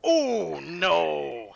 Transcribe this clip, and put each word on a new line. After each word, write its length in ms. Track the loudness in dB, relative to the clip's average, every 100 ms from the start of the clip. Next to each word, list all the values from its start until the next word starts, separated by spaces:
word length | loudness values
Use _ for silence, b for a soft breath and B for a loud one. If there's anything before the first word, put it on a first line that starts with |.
Oh, 560 | 4 4 4 -2 -2 -6
no! 920 | -10 -2 2 2 2 -2 -4 -8 -12